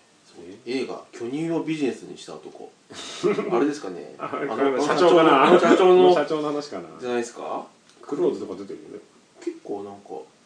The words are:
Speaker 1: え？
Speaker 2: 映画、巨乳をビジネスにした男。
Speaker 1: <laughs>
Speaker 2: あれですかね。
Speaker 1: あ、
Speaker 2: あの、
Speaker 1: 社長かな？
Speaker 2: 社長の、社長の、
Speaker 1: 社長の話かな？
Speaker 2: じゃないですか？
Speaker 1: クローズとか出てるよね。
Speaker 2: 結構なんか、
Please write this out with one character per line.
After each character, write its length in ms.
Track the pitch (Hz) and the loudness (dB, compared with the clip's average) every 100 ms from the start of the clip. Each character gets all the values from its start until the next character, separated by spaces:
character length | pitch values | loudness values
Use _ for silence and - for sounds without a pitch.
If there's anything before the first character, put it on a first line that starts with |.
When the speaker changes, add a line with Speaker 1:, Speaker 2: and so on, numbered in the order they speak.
| _ _ _ - 85 101 117 | _ _ _ -20 -20 -18 -8
Speaker 1:
え？ 140 | 131 | -8
Speaker 2:
映 40 | 101 | -6
画、 180 | 90 - | -10 -14
巨 160 | - 117 | -12 -8
乳 180 | 143 165 | -6 -4
を 140 | 160 | -4
ビ 120 | 139 156 | -4 -4
ジ 100 | 131 | -4
ネ 60 | |
ス 120 | - | -4
に 120 | 85 - | -12 -18
し 80 | - | -16
た 100 | 80 | -18
男。 360 | - - 57 _ | -18 -20 -20 _
Speaker 1:
<laughs> 140 | _ - - - 208 202 - | _ -18 -16 -4 -2 -2 -2
Speaker 2:
あ 80 | 120 | 0
れ 60 | 143 | 0
で 80 | |
す 80 | 143 | -4
か 80 | 98 | -10
ね。 240 | 87 - - | -12 -16 -14
Speaker 1:
あ、 100 | 151 | -10
Speaker 2:
あ 240 | 143 143 113 | -8 -6 -2
の、 240 | 139 127 | 0 0
Speaker 1:
社 160 | - - | 0 2
長 200 | 175 175 | 6 6
か 80 | |
な？ 360 | 160 135 143 175 | 6 6 6 6
Speaker 2:
社 160 | - - | 6 6
長 200 | - 180 | 8 8
の、 180 | 180 | 8
社 0 | |
長 0 | |
の、 0 | |
Speaker 1:
社 120 | 170 147 | 6 2
長 140 | 156 | -2
の 60 | 151 | -4
話 200 | 147 143 | -6 -8
か 100 | 98 | -12
な？ 100 | 82 - | -14 -12
Speaker 2:
じ 80 | 123 | -6
ゃ 20 | |
な 60 | 120 | -4
い 20 | |
で 20 | |
す 100 | 113 | -6
か？ 320 | - 78 113 - _ _ _ | -10 -10 -10 -12 _ _ _
Speaker 1:
ク 120 | - 143 | -10 -2
ロ 140 | 160 | -2
ー 40 | |
ズ 80 | 101 | -2
と 40 | 98 | -10
か 80 | |
出 120 | 92 101 | -12 -14
て 80 | |
る 100 | - | -16
よ 60 | - | -16
ね。 100 | - - _ _ _ | -20 -20 _ _ _
Speaker 2:
結 160 | - - | -12 -12
構 180 | - 101 | -12 -12
な 60 | 101 | -12
ん 60 | 98 | -18
か、 200 | - 92 - _ | -16 -16 -18 _